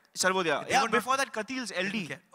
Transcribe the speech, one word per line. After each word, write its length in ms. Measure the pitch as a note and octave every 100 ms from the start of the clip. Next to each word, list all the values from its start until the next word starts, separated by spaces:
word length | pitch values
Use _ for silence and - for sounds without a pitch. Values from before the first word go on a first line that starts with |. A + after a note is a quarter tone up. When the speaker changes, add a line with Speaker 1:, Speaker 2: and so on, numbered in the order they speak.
| _
Speaker 1:
Sarvodaya. 500 | - F#3 F#3+ E3 C3+
Speaker 2:
They 60 | -
Speaker 1:
Yeah, 100 | A#3+
Speaker 2:
were 80 | A#3
not 40 |
Speaker 1:
before 240 | A#3 A#3 C4+
that, 120 | B3
Katil's 380 | A3 G#3 C4 A3+
Speaker 2:
They 80 | F3
didn't 100 | F#3+
Speaker 1:
L 60 |
D. 140 | G#3 D3
Speaker 2:
care. 140 | C3+ _